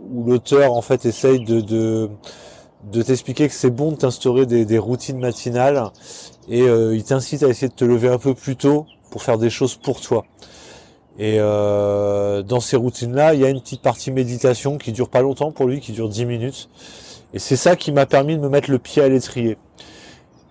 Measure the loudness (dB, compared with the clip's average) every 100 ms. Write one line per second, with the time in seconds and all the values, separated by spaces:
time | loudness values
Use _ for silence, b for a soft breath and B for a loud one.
0 | -10 -4 0 0 4 4 4 2 0 0
1 | 0 0 2 2 2 -2 0 0 0 0
2 | -4 -8 B B B B B _ -8 -4
3 | 0 -2 -2 0 0 2 0 0 -2 -2
4 | -4 -2 0 2 2 2 2 0 0 -4
5 | -6 -6 -6 -4 -4 0 2 2 -2 -8
6 | B B B B -4 2 4 4 4 0
7 | -2 -4 -2 0 0 0 -4 0 2 2
8 | 2 2 0 -2 -4 -2 2 2 -2 _
9 | _ -8 -2 0 0 0 -4 -4 -8 -6
10 | -2 -4 -4 _ B B B B B B
11 | B -8 0 2 2 2 2 0 0 0
12 | 0 0 0 -2 -2 -4 0 0 0 -4
13 | -4 2 4 4 2 0 -6 -4 -2 -2
14 | -4 -4 -2 0 0 0 -2 -6 -6 -4
15 | -2 0 0 0 -4 -2 -2 -2 -6 -6
16 | -6 -4 -4 -4 -6 -8 -16 B B B
17 | B B B -10 -2 0 2 2 0 0
18 | 4 4 2 0 0 0 2 0 0 2
19 | 4 4 0 -2 -2 -4 _ -20 B B
20 | B B B _ _